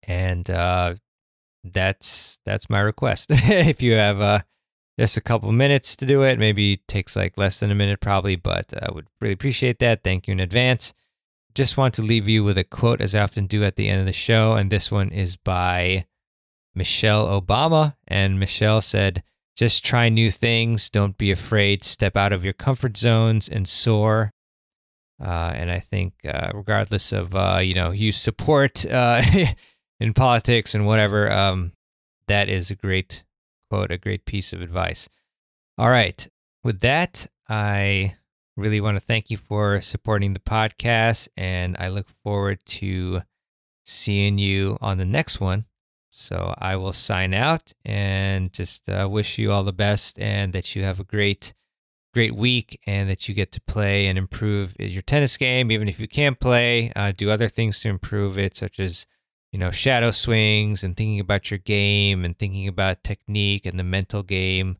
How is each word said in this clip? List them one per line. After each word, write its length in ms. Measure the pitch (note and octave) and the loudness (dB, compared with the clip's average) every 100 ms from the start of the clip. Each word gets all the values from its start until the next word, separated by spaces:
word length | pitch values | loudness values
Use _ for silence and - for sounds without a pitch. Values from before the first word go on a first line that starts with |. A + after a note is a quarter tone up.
And, 460 | - F2+ F#2 F2+ F2 | -4 -2 0 -2 -2
uh, 460 | F2 F2+ F2+ F2+ F2 _ _ _ _ _ _ | 0 0 2 0 -4 _ _ _ _ _ _
that's, 760 | F#2+ F#2+ F#2+ G2 - - - - - | -8 -2 0 -2 -6 -6 -8 -10 -6
that's 240 | G2+ - | -6 -2
my 100 | G2+ | 0
request. 500 | G#2 - C3 G2+ - | 0 0 -2 -2 2
<laughs> 20 | |
If 500 | D3+ A#2+ G3+ D#3+ D3 | 4 6 4 4 2
you 120 | B2 | 2
have, 260 | A2 G#2 G2+ | 4 4 2
uh, 180 | G#2 G#2 - _ _ _ _ - | 2 2 0 _ _ _ _ -2
just 180 | A2+ - | 0 0
a 40 | |
couple 300 | - A2+ G2+ | 0 -2 2
minutes 440 | A2+ C#3 C#3 - - | 2 4 2 0 -6
to 100 | C3 | 2
do 160 | C#3 | 4
it, 160 | C3+ B2 | 4 4
maybe 360 | G#2+ G2+ G2+ | 2 4 2
it 140 | G2 - | 2 -2
takes, 280 | G#2 - - | -6 -4 -4
like, 200 | F#2+ - | -4 0
less 220 | G2 - | -2 0
than 120 | G#2 | 0
a 40 | G2+ | 2
minute 240 | G2+ G2+ | 0 0
probably, 360 | G2+ G2 G2 F2+ | 0 0 0 -2
but 380 | - - - - | -2 -4 -4 -8
I 120 | - | -8
would 160 | - D2+ _ | -10 -16 _
really 140 | A2 | -4
appreciate 460 | F#2+ C3+ A#2+ B2+ A#2 | -2 -2 0 0 2
that. 240 | A#2+ A2+ | 2 2
Thank 240 | - F#2 - | 0 -2 -2
you 60 | |
in 60 | F#2+ | -2
advance. 540 | F#2 G#2+ B2+ B2 - _ _ _ _ _ _ - | 0 2 2 2 -2 _ _ _ _ _ _ -2
Just 220 | C3+ - | 0 2
want 180 | C3 - | 2 2
to 80 | |
leave 240 | G#2+ A2+ G2+ | 0 0 4
you 160 | A2 | 4
with 160 | G2+ G2 | 4 2
a 40 | |
quote, 380 | F#2+ - A#2 A#2 | -2 0 2 2
as 140 | G2+ G#2 | 0 0
I 60 | |
often 260 | G2+ - F#2+ | 0 -2 -2
do 160 | G#2+ | 0
at 120 | G2+ - | 0 0
the 140 | G2+ | 0
end 120 | F#2+ | 0
of 40 | F#2+ | 0
the 80 | |
show, 400 | F#2+ - A2+ A2 | -2 2 4 4
and 160 | A2 G2 | 2 2
this 220 | G2+ - | 0 0
one 180 | G#2+ G2 | 0 -2
is 260 | - F2+ F#2 | -2 -4 -4
by 720 | - F2+ F2+ F2+ F2+ F#2+ - _ _ _ _ _ _ - | -2 0 0 0 0 0 -4 _ _ _ _ _ _ -6
Michelle 520 | F#2 - A2 G#2+ G#2+ G2+ | -4 0 2 4 2 0
Obama. 520 | F#2 G#2+ D#3+ D#3+ D#3 - - | 0 0 4 4 2 -2 -4
And 320 | F#2+ F#2+ F#2+ | 0 2 0
Michelle 420 | F#2+ - G#2+ A2 | -2 0 2 2
said, 420 | - G2 G2 F#2 - _ _ - | 2 0 0 -2 -10 _ _ 0
"Just 280 | A#2 - | 2 2
try 260 | - B2 A#2 | 0 2 4
new 200 | A2+ A2+ | 4 2
things. 640 | - A#2 A2+ A2+ A2+ - | 2 2 2 2 0 0
Don't 260 | G#2 G2+ F#2+ | 0 0 0
be 140 | G#2 | 0
afraid. 520 | F#2 - A2 G2+ G2+ | 0 0 2 4 2
Step 320 | - - G2+ G2+ | -2 -2 0 2
out 160 | G2+ | 2
of 100 | G2 | 0
your 100 | F#2 | -2
comfort 420 | - - C3 B2+ G#2 | -2 -2 0 -2 0
zones 540 | A#2+ A2+ A2+ A2 - | 2 4 4 2 0
and 180 | - F#2+ | -4 -2
soar." 640 | - - G#2+ G#2+ A2 G#2 _ _ _ _ _ _ _ _ _ | 0 2 2 2 2 0 _ _ _ _ _ _ _ _ _
Uh, 340 | - E2+ E2+ A#1+ | -6 -4 -4 -4
and 160 | F2 | -4
I 80 | F2+ | -6
think, 340 | - G2 F#2 - | -4 -4 -4 -8
uh, 280 | D2+ D2 F2 | -10 -6 -6
regardless 580 | G2+ G2+ G#2+ G#2 G#2 - | -8 -2 -2 0 -2 -2
of, 220 | G2+ F2+ F#2+ | -4 -4 0
uh, 260 | F#2 F#2 | 2 2
you 100 | F#2 | 2
know, 160 | F2+ E2+ | 0 0
you 220 | G2 G#2+ | 0 0
support, 760 | G2+ - - - D3 C#3 - - | 0 -2 -2 2 4 2 0 -2
uh, 380 | B2+ B2 A#2 A#2 G3 D3 - | 2 4 4 6 4 4 -2
<laughs> 380 | _ _ _ _ | _ _ _ _
in 140 | A2 | -2
politics 640 | G#2+ B2+ A#2+ - A#2 - G#2+ | 2 4 4 4 2 2 0
and 100 | G#2 | 2
whatever, 460 | A2 G#2 G#2 G#2 | 4 4 2 2
um, 400 | G2+ G2 F#2 F2 - _ _ _ _ - | 2 2 0 -4 -8 _ _ _ _ -2
that 200 | G2+ G2 | 0 2
is 200 | F#2+ F2 | -2 -4
a 60 | G2 | -6
great 480 | G2+ F#2+ F#2 - _ _ _ _ _ | -2 -2 -2 -12 _ _ _ _ _
quote, 220 | G2+ F#2+ | -4 -2
a 60 | F2+ | -4
great 280 | G2+ G2 - | -4 -6 -6
piece 280 | G2+ - | -8 -8
of 80 | F2+ | -10
advice. 460 | F2 F2 E2+ E2+ - _ _ _ _ _ _ - | -8 -4 -4 -6 -10 _ _ _ _ _ _ -2
All 100 | A2+ | 2
right. 380 | B2 G2 - - _ _ _ | 4 2 -2 -16 _ _ _
With 180 | B2 F#2+ | -6 0
that, 440 | A#2 D3 F3 - - _ _ | 0 2 0 -4 -10 _ _
I 640 | G#2+ G#2 G2+ G2 G2 F#2+ - _ _ _ - | -2 0 0 2 2 0 -4 _ _ _ -6
really 240 | G#2 G#2+ | -2 0
wanna 180 | G#2 G2+ | 0 -2
thank 320 | - A2+ - | -2 -4 -2
you 60 | G#2+ | -10
for 440 | _ G#2+ G#2 G2+ | _ -2 0 0
supporting 520 | - - - G#2 G2 | -2 -6 -2 -2 0
the 60 | F#2+ | -4
podcast, 880 | - A2 A2 - A#2 A2+ A2+ A2+ - - | -4 -2 -2 -2 0 2 2 0 -6 -8
and 400 | F#2 F#2 F2+ F2+ | -6 -4 -4 -4
I 80 | F2+ | -6
look 200 | F#2+ F#2+ _ | -6 -10 _
forward 360 | G#2 G2+ G2 G2 - | -6 -2 -2 -4 -8
to 560 | - G2 F#2 F2+ F2+ - _ _ _ _ _ | -8 -6 -4 -4 -6 -8 _ _ _ _ _
seeing 540 | - - - G2+ G2+ G2+ | -12 -6 -2 0 2 2
you 400 | G2 G2 G2 - | 0 0 -2 -4
on 180 | G2+ F#2+ | -4 -2
the 60 | F#2 | -2
next 340 | G#2 - - | -2 -2 -4
one. 260 | F#2+ F#2 A2 _ _ _ _ | -2 -2 -6 _ _ _ _
So 420 | - - F2+ F2 - | -14 -10 -6 -6 -6
I 160 | F#2 F#2+ | -6 -4
will 180 | F#2+ | -4
sign 400 | F#2 - F#2 F#2 | -4 -4 -2 0
out 400 | F#2+ C3+ D#3+ - - | 0 0 -2 -6 -16
and 720 | - G#2 G2 G2 G2 F#2+ F#2 | -8 -4 -2 -2 -2 -2 -4
just, 340 | - F#2 - - | -6 -8 -8 -6
uh, 200 | F#2+ G2 | -4 -2
wish 300 | G#2 G#2 - | -2 -4 -2
you 120 | G#2+ | 0
all 120 | G2+ | 0
the 100 | G2 | -2
best 460 | F#2 G#2 G#2 - - | -2 0 0 -4 -6
and 340 | G#2+ G2+ G2 | -4 -2 -4
that 220 | F#2 - - | -4 -6 -6
you 80 | |
have 160 | G2 F#2+ | -4 -4
a 40 | |
great, 520 | F#2+ G#2 G2+ G2 - _ _ _ _ _ _ | -6 0 0 0 -8 _ _ _ _ _ _
great 220 | A#2+ A2+ G#2+ | 0 0 0
week 440 | A#2+ B2 - - - | 0 0 -4 -12 -4
and 240 | G2+ G2 | -2 0
that 180 | F#2+ - | -2 -4
you 60 | |
get 180 | G2+ G2 | -4 -4
to 80 | - | -6
play 440 | - A2 G2+ G2 G2 | -6 -2 0 2 2
and 140 | F#2+ | 0
improve 560 | F#2+ - G#2+ G2+ F#2+ - | -4 -4 -2 -2 -4 -8
your 240 | G2+ F#2 | -8 -8
tennis 340 | - C#3+ C#3 - | 0 0 2 0
game. 340 | B2+ B2+ A#2+ | 0 0 0
Even 180 | A2 G#2 | 0 -2
if 100 | F2+ | -4
you 80 | G2+ | -6
can't 320 | - C#3+ C3 | 0 0 0
play, 520 | B2+ A#2+ A#2+ A#2+ A2+ - | 2 4 4 2 0 -2
uh, 160 | G2+ | -4
do 200 | F#2+ G2+ | -2 0
other 160 | G#2+ A2+ | 2 0
things 300 | - A2+ G2 | 0 -2 -2
to 100 | G#2+ | -4
improve 480 | G2 - G#2 G2+ F#2+ | -6 -6 -4 -2 -2
it, 180 | G2 - | -4 -4
such 240 | F#2 - | -10 -6
as, 280 | F#2+ E2+ - _ _ _ _ | -6 -6 -12 _ _ _ _
you 80 | - | -4
know, 120 | F2+ | -4
shadow 400 | F2 C3+ B2+ A#2 | 0 0 2 2
swings 720 | A2 - A2+ G#2+ G#2+ G#2+ G#2 | 0 0 2 4 2 0 -2
and 120 | F#2+ F2 | -4 -4
thinking 240 | A2 G#2 | -2 -2
about 300 | F#2 G2+ - | 0 -2 -2
your 80 | G2+ | -10
game 640 | - G#2 G2+ G#2 G2+ F#2+ F2 | -2 0 2 2 2 0 -2
and 120 | E2+ | -4
thinking 300 | G#2 G2 G2 | -6 -4 -6
about 360 | F2+ F#2+ F#2 | -2 -2 -2
technique 600 | - G2+ - G#2 G2+ G2+ F#2 | -6 -10 -4 -2 0 0 -4
and 140 | F2+ | -4
the 40 | |
mental 380 | F#2 F#2 F#2+ G#2 | -2 -2 -2 -6
game. 540 | F#2+ G2 F#2 F#2 F#2+ F2+ | -4 -2 0 0 -2 -6